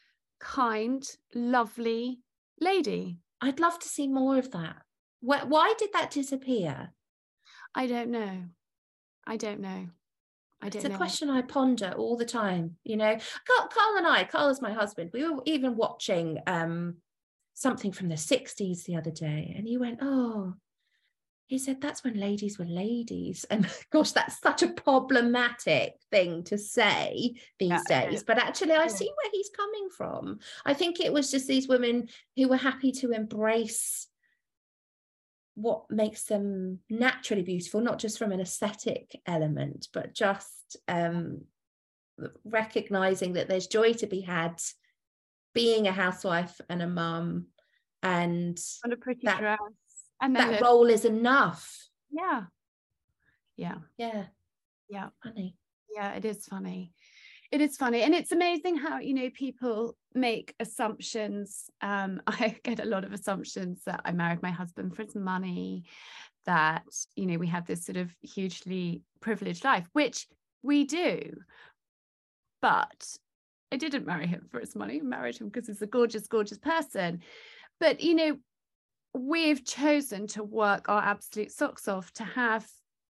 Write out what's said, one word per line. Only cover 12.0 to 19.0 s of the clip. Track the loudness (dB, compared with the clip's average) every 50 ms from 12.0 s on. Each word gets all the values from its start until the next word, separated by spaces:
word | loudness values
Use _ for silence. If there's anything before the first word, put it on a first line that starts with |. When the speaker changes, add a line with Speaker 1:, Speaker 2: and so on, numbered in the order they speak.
| -2 0 0
Speaker 2:
the | 0 -2
time, | -2 -2 0 0 2 0 0 -2 -2 -6 -10 -6
you | -4 0
know. | 2 4 4 2 2 -2 -8 -12 -6 2
Carl, | 4 4 4 4 2
Carl | 2 4 4 4 4 4
and | 4
I, | 6 6 6 4
Carl | 2 2 2 4 4
is | 2 2
my | -2 -2 -2
husband, | 0 -2 -2 -2 -6 -8 -6 -4
we | -2 -2 -2
were | -2 -2 -2
even | -2 0 0 0 0 0
watching, | 2 0 0 -2 -4 -2 0 0 0 0 0 -2 -4 -2
um, | -2 0 0 0 0 -2 -2 -4 -6 -6 -10 _ _ _ _ _ _ _ _ _ _ _
something | -2 0 0 0 0 -2 -6 -4
from | -4 -4 -4
the | -4
sixties | -4 0 0 0 0 0 -4 -8 -6 -4 -4 -4 -6 -6
the | -4 -4
other | -4